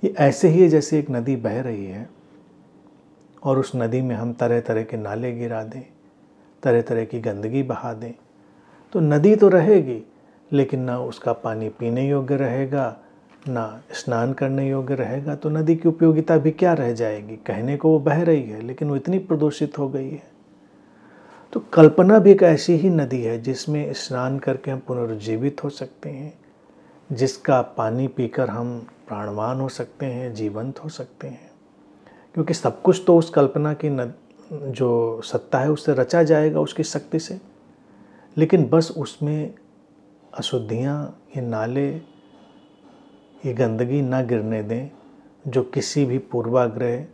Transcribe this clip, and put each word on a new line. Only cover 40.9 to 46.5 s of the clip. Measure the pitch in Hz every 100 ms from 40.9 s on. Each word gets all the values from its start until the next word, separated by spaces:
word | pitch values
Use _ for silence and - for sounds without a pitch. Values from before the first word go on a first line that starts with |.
| 147 147 - _ 139
ये |
नाले | 120 110 110 131 139 160 165 - _ - - - _ _ - - - _ _ -
ये | 143
गंदगी | 113 120 110 123 143
ना | 135 131
गिरने | 123 120 107 110
दें | 104 113 139 - - - - _ 147
जो | 127
किसी | 123 - - 147
भी | 135 127
पूर्वाग्रह, | - 120 113